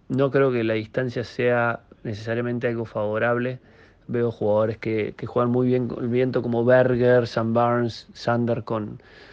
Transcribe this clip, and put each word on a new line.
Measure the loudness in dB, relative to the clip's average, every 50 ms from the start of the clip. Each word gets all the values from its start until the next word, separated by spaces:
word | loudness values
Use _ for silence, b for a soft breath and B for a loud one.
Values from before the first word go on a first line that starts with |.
| _ _
no | -2 0 0 2
creo | 2 2 2 2
que | 2 0 0
la | 0 0
distancia | -2 -4 -4 -4 -4 -4 -2 -4 -6 -8
sea | -6 -6 -2 0 2 2 2 2 0 -2 -4 -10 _ -20 -14 -10
necesariamente | -10 -10 -8 -6 -4 -4 -4 -2 -4 -4 -2 -2 -2
algo | -2 -4 -6
favorable. | -6 -4 -4 -4 -2 0 0 0 0 0 0 -2 -4 -6 -8 b b b b b b b b _
Veo | -6 -2 0 0 -2
jugadores | -2 -2 0 2 2 2 2 0 -2 -4
que, | -4 -4 -2 -2 -2 -4 -6
que | -8 -12
juegan | -4 -2 0 0 2
muy | 2 2 2
bien | 2 2 0 0 -2
con | -4 -6 -4
el | -2
viento, | 0 0 0 0 0 -2
como | -2 0 0 0 4
Berger, | 6 6 6 6 4 4 4 4 6 6 4 4
Sam | 2 -2 -2 0 2 2
Burns, | 2 2 2 2 0 0 -2 -4 -8 -14 -20 -20
Sander, | -8 -4 -2 0 0 0 0 -2 -4 -4
con, | -4 -4 -4 -4 -6 -10 -14 B B B B B B